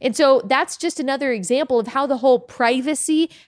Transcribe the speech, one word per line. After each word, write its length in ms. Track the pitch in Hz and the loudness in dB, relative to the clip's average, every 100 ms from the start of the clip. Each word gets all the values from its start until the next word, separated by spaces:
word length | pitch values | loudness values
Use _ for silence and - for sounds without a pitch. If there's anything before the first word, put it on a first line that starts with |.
And 160 | 269 214 | -4 2
so 260 | 285 269 | 4 4
that's 320 | 196 262 359 - | 2 0 -2 -4
just 240 | 339 - | -6 -4
another 320 | 254 269 277 | -4 -2 -2
example 460 | 233 180 254 302 247 | -4 -2 -2 0 -2
of 100 | 220 | -2
how 180 | 269 277 | -4 -2
the 120 | 262 | 0
whole 200 | 262 247 | 2 2
privacy, 920 | - - 233 254 254 294 - 311 330 - | 0 -2 0 0 -2 -4 -2 0 -2 -6